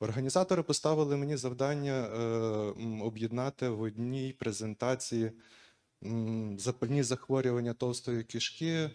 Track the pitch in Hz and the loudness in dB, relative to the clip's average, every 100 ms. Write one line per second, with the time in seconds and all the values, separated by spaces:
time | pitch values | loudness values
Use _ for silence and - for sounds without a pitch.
0 | 110 113 131 180 185 180 160 147 151 156 | -2 0 2 4 4 4 2 2 4 4
1 | 147 143 143 143 123 123 139 147 139 131 | 4 2 0 -2 -2 0 0 0 0 0
2 | 113 110 117 113 113 107 104 101 113 110 | -2 -2 0 2 2 0 -2 -2 -4 -2
3 | 107 107 113 120 135 - 127 110 110 107 | -4 -2 -2 -2 -2 -2 -2 0 -2 -2
4 | 120 135 131 131 113 101 110 104 120 131 | -4 -2 -4 -4 -4 -2 -4 0 0 0
5 | - 117 113 113 - - - _ _ - | 0 0 0 -2 -18 -20 -20 _ _ -12
6 | 101 113 113 113 107 98 123 123 120 143 | -4 -2 0 -2 -4 -4 -4 -2 0 2
7 | 120 127 - 135 127 120 120 117 123 123 | 2 0 0 2 4 2 0 0 -2 -2
8 | - 120 113 113 - - 165 165 156 | -2 -4 -2 -4 -4 -2 -2 0 0